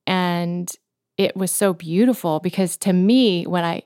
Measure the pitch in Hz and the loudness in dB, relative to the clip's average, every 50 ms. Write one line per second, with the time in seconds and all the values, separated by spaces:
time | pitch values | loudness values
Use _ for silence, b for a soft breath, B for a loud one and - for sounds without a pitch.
0 | _ - 185 185 180 175 175 175 175 175 175 175 175 - - - _ _ _ _ | _ -2 0 0 0 0 -2 -2 -2 -4 -4 -6 -6 -8 -12 -16 _ _ _ _
1 | _ _ _ - 196 - - 190 196 180 - - 208 196 175 165 180 160 165 190 | _ _ _ -2 -2 -2 -2 -2 -4 -4 -2 0 0 0 -2 -2 -4 -2 2 2
2 | 240 254 233 - - 170 156 156 180 180 - - 190 165 - - - 202 180 180 | 4 4 2 0 0 -2 -2 -2 -2 -2 -2 0 -2 -2 -2 -4 -2 0 2 4
3 | 185 208 247 262 247 214 180 175 - - 180 175 170 165 170 - - | 4 4 4 4 4 4 2 0 -2 -2 -2 -2 -2 -2 -4 -6 -10